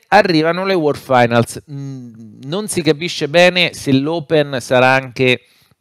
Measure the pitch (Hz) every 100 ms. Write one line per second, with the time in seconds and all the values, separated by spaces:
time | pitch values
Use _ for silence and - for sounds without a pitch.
0 | _ 202 208 160 160 175 190 190 151 135
1 | - 127 120 120 113 - - 139 139 135
2 | 123 110 113 110 131 180 214 - 156 147
3 | 170 - 143 160 180 180 170 - - 135
4 | 143 170 147 160 143 135 - 127 127 131
5 | 131 113 127 120 _ _ _ _